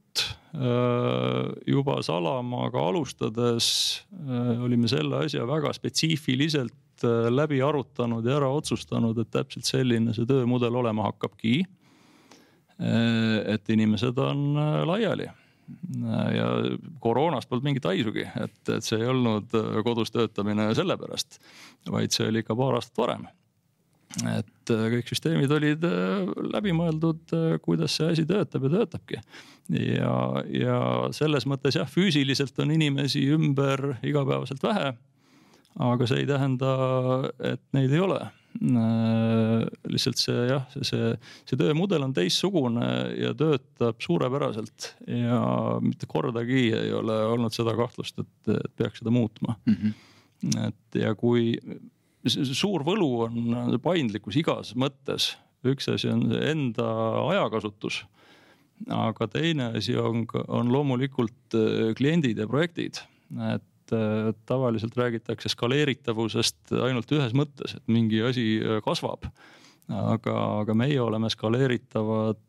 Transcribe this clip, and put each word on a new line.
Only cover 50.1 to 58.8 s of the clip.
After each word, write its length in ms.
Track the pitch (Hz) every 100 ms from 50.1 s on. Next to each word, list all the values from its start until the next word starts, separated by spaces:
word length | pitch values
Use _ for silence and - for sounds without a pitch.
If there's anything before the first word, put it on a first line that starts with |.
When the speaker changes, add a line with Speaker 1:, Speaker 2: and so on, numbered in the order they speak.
| - _ _ - 117
Speaker 1:
Et 380 | 110 - _ -
ja 140 | 110
kui 380 | 107 120 120 117 - - - - _ _ _
s-, 100 | -
s-, 220 | 147 131 131
suur 260 | 202 175
võlu 300 | 143 214 151 120
on 600 | 117 117 117 120 120 120
paindlikkus 640 | 156 180 120 101 - 113
igas 320 | 160 113 101
mõttes. 600 | 117 139 - - 95 - - _ _
Üks 260 | 127 135 -
asi 200 | 117 123
on 180 | 113 120
see 240 | 120 139
enda 380 | 156 131 110 113 113 113 113
ajakasutus, 800 | 127 190 127 107 104 104 127 - - _ - - - _ _ -